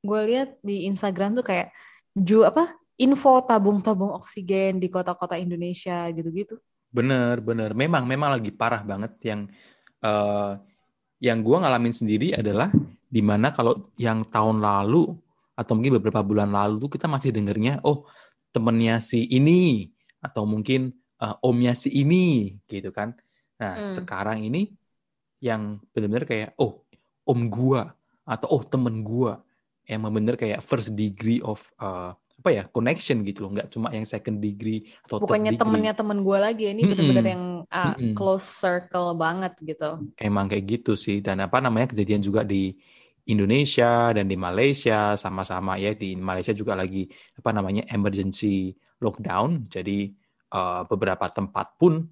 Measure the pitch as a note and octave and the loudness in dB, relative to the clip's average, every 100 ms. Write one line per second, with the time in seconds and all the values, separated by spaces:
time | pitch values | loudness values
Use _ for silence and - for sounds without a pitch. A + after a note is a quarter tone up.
0 | G3 G#3+ G#3+ B3+ C4+ - G3+ G3+ F#3 G3 | -2 0 2 0 -2 -6 -6 -4 -4 -2
1 | G#3 F3+ G3 A#3 A#3+ F3+ - - - - | -2 -2 -2 0 0 -2 -2 -10 -20 -20
2 | _ - F3+ G#3+ A3 D4+ E4+ - _ _ | _ -2 4 8 8 6 2 -2 _ _
3 | B3+ C#4 C#4 B3+ B3+ A3+ G3 G#3 G3+ G3 | 4 6 8 6 6 4 4 2 2 0
4 | G3 D3 - - F3+ F#3+ F#3+ F#3 F3+ F#3 | -2 -4 -12 -14 -2 0 2 0 -2 -2
5 | F3+ F3 F3+ E3+ F3 F3 F3 F3 F#3+ F3 | -4 -6 -6 -4 -4 -4 -6 -8 -6 -6
6 | E3+ E3 E3 E3+ G#3 A3+ _ _ _ A#2+ | -6 -6 -6 -6 -8 -12 _ _ _ -2
7 | B2 C3 A#2+ A#2+ A2 A2+ G#2+ G#2+ D3 E3 | 0 2 2 -2 -2 -4 -2 -2 0 0
8 | B2 C3+ D3 C3 G#2+ - A#2 A#2 G2 G2 | 0 -2 0 -2 -4 -2 -2 -2 -4 -8
9 | A2 - A2+ G#2 G2+ - - _ _ _ | -8 -8 -8 -6 -10 -16 -20 _ _ _
10 | A2+ G#2 G#2 G2+ G2+ G2+ _ _ _ _ | -2 0 0 0 -2 -6 _ _ _ _
11 | _ _ B2 A2+ A2 D#3+ E3 A#2+ A#2 A#2 | _ _ 0 2 4 4 4 2 0 0
12 | A2 G#2+ D#3 - G#2 G2+ F3 D3 - - | 0 0 0 0 0 0 4 4 2 -14
13 | _ A2+ G#2 G#2 B2+ - A#2 G#2+ - - | _ 2 4 4 2 2 2 2 -4 -4
14 | A2+ A2 A2 A2 A2 A2 G#2+ G2+ G2+ D3+ | -2 -2 -2 0 2 2 2 2 4 4
15 | - E3+ _ _ _ - - A2 B2+ B2 | 2 -2 _ _ _ -8 0 2 4 4
16 | G#2 G#2+ G2+ G#2 G2+ G2+ G#2 G#2+ C#3 D3 | 2 0 2 2 2 2 0 0 -4 -4
17 | E3 C#3 C#3 A2 G2+ G#2+ A2+ C#3 D3 D3 | -2 -2 -2 -2 -2 0 0 2 0 0
18 | - - _ _ _ - A2+ A2+ A2+ A2+ | -4 -20 _ _ _ 0 2 2 2 0
19 | A2 A#2+ A#2+ C3 D3 F3+ F3 A2+ F2+ _ | 0 -2 2 4 6 6 6 2 -2 _
20 | _ _ C3 - G#2 G#2+ G#2 C3 C3 - | _ _ -8 -4 -2 -2 0 0 0 -8
21 | _ _ A2 G#2 B2+ A#2+ B2 A#2+ C#3 C#3 | _ _ -8 -2 2 4 2 0 -2 2
22 | C#3+ F3+ F3+ C3 G2+ G2 _ G2+ G2 - | 4 4 4 2 0 -8 _ -12 -10 -8
23 | G#2+ A#2+ _ _ _ _ G#2 F2+ G3+ F#3 | -8 -8 _ _ _ _ -8 -8 -8 -8
24 | F3+ F#2 G2+ A2 G#2+ D3+ G#3 - _ _ | -8 -6 -4 -4 -4 -2 -4 -6 _ _
25 | _ _ _ _ B2+ A2 G#2 G#2 _ - | _ _ _ _ -4 -4 -4 -10 _ -4
26 | G#2 A2+ - A2+ G#2+ - A#2+ - _ _ | -2 -2 -2 -4 -6 -2 -2 -2 _ _
27 | _ _ - A#2+ A#2 G#2 C3 C3 G#2 - | _ _ -2 0 0 0 0 0 -2 -14
28 | _ _ - A#2 - C#3+ - C3+ A#2+ A2 | _ _ -8 -6 0 -2 0 -2 0 -4
29 | G#2+ A#2 B2 G#2+ _ _ _ _ - A2 | -4 0 -2 -2 _ _ _ _ -10 -6
30 | A2 G#2+ G#2+ A#2+ A2 G#2+ - B2 G#2 G#2+ | -4 0 0 0 -2 -4 -2 -4 -2 -4
31 | G#2+ G2 A2 A#2 A#2+ G#2 - _ G2+ F2+ | -4 -2 0 0 -2 -8 -12 _ -10 -8
32 | F2+ F2+ _ _ F3+ A2+ F#2+ A#2+ A#2 D#3+ | -10 -14 _ _ 0 0 0 -2 0 -2
33 | - A#2+ G2+ G2 G2 G2+ - A#2 A2+ A2 | -2 -2 -2 -8 -8 -6 -8 -8 -6 -6
34 | G#2+ A2 - G#2 G#2 G2+ A2 A2 - - | -8 -8 -6 -4 -6 -6 -6 -6 -8 -20
35 | _ - G#3 G#3+ G#3+ A3+ A3 G#3+ G#3+ G#3+ | _ -4 0 2 2 0 2 2 0 -2
36 | G#3+ G3+ F#3+ G3 G#3 A3+ G#3+ G3+ A3 F#3 | -4 -2 0 2 0 -2 -4 0 2 4
37 | D3+ B2 A2+ F3+ F3+ F3 F3 E3+ F3 D3+ | 4 4 2 -2 -6 -10 -8 -4 -2 -2
38 | A#2+ G#2+ G3 F#3+ F#3+ - F#3+ F3 F3+ F#3 | -4 -2 0 -2 -4 -4 -2 -2 -4 -4
39 | F3 E3+ D#3+ F3+ F#3 F3+ D#3 D3+ D3+ D#3+ | -4 -2 -2 -2 -6 -8 -12 -8 -8 -8
40 | D3 - A2 G2+ G2 G2+ F#2+ A#2 A#2+ G#2 | -12 -6 -2 0 0 -2 -2 -4 -2 -2
41 | - G2+ G2+ F#2+ F#2+ B2+ C3+ A2 B2+ G#2+ | -2 -2 -2 -2 0 0 2 0 0 -2
42 | G2+ G#2 G2 G#2 A2 G2 F#2+ - _ _ | 0 0 2 0 0 -2 -2 -6 _ _
43 | _ _ - G#2+ G2+ B2+ C#3 - A#2+ A#2 | _ _ -2 0 4 2 2 4 4 4
44 | A#2 G#2+ G2 F#2 F2+ F#2 C3+ C#3 A#2+ G#2+ | 4 2 0 -2 -2 2 2 2 2 2
45 | G#2 G#2 F#2 F#2+ F#2 F#2 F#2+ F#2 G2 G#2 | 2 0 -4 -6 -6 -6 -4 -4 -4 -4
46 | F#2+ F#2 F#2 F#2 F#2 G2+ A2+ F#2+ F#2 F#2+ | -6 -6 -6 -4 -4 2 2 2 -2 -2
47 | F#2 - - - A#2+ G#2+ F#2+ G2+ - A2 | -6 -10 -20 -4 -2 0 0 -2 -2 0
48 | G2+ G2 F#2+ F#2+ G#2 G2 F#2 - _ _ | 0 0 -2 0 0 0 -2 -8 _ _
49 | A2+ - G2 F#2 B2+ E3+ A2 F#2+ F#2 G2+ | -4 -4 -4 0 0 -2 -4 -8 -4 -2
50 | G2+ - _ _ _ G2+ F2+ F2+ F2 G2+ | -4 -10 _ _ _ -4 -2 -4 -4 -2
51 | G2 F#2 F#2 - G2 - - _ F3 D#3+ | 0 0 -2 -4 -4 -4 -6 _ 4 4
52 | E3 | -4